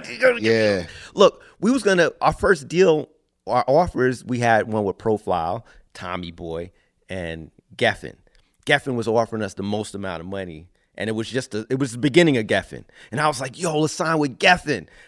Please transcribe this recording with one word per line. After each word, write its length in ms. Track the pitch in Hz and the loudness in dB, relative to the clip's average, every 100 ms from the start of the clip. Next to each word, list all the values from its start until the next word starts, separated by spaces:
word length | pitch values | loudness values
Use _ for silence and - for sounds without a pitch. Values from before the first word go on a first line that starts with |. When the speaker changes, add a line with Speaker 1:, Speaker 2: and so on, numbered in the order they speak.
Speaker 1:
what? 40 | - | 2
You 80 | 120 | 0
gonna 220 | 127 117 | 2 2
Speaker 2:
Yeah. 460 | 110 113 107 95 82 - - | 2 4 4 2 -4 -14 -4
Speaker 1:
Look, 280 | - 196 - - _ | 4 4 4 -10 _
we 100 | 214 | 0
was 120 | 262 | 2
gonna, 300 | 202 185 156 - | 2 4 2 0
our 100 | 147 | -2
first 340 | 156 190 170 123 | 2 2 0 0
deal, 440 | 170 185 156 - _ _ _ 95 | 2 4 4 -2 _ _ _ -2
our 160 | 120 - | 0 2
offers, 560 | 151 175 160 127 120 | 2 2 0 0 -2
we 140 | - 123 | -6 0
had 300 | 120 110 110 | 2 2 2
one 120 | 107 | -2
with 120 | 98 - | -2 -2
Profile, 720 | 110 107 - 87 82 117 - - _ | -2 -2 -2 -2 -2 -6 -10 -20 _
Tommy 380 | - 90 92 87 | -14 -10 -8 -10
Boy, 400 | 85 85 82 90 _ _ _ - | -12 -10 -10 -12 _ _ _ -14
and 400 | 92 85 82 78 _ _ - | -10 -10 -10 -14 _ _ -2
Geffen. 380 | 117 - 67 - _ _ _ _ | -2 -2 -10 -18 _ _ _ _
Geffen 320 | - 143 143 120 | 0 0 0 -4
was 100 | 113 | 0
offering 360 | 113 113 110 | 0 0 -4
us 100 | 98 | -6
the 80 | - | -6
most 320 | 101 104 104 | -4 -4 -6
amount 260 | 101 98 82 | -8 -8 -10
of 60 | 90 | -10
money, 420 | 98 90 78 85 _ _ | -10 -10 -14 -20 _ _
and 140 | - 104 | -8 -6
it 20 | |
was 160 | 110 113 | -4 -4
just, 220 | 127 - | -6 -6
the, 140 | 104 110 | -8 -4
it 80 | 131 | -4
was 140 | 135 | -4
the 60 | 120 | -2
beginning 400 | 143 151 165 127 | 2 4 6 4
of 80 | 107 | 0
Geffen. 380 | 101 - 65 - - - | -2 -2 -12 -18 -20 -10
And 80 | 120 | -2
I 60 | 151 | -2
was 120 | - | -2
like, 180 | 127 117 | -6 -6
"Yo, 200 | 175 151 | -2 0
let's 140 | 156 | 0
sign 240 | - 160 160 | -2 -2 0
with 200 | 147 - | -2 0
Geffen." 500 | 190 180 151 113 78 - | 2 2 0 -4 -6 -20